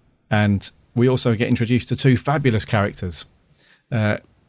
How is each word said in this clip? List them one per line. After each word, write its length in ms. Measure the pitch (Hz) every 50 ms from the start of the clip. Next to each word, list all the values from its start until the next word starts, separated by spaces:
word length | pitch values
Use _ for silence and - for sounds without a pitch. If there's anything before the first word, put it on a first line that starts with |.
| _ _ _ _ _ _
and 400 | - 107 104 104 101 98 - - - _ _ _ _
we 120 | 117 120 131
also 240 | 127 127 - 123 113
get 120 | 104 120 107
introduced 420 | 120 117 120 107 123 123 - -
to 60 | 127
two 200 | - - 135 127 120
fabulous 460 | - - 143 160 143 135 110 107 -
characters, 600 | - - 107 98 107 - - - 90 80 - - - _ _ _ _ _ _ _ _ - _ _ _
uh, 260 | - 110 107 104 107 - - _ _ _ _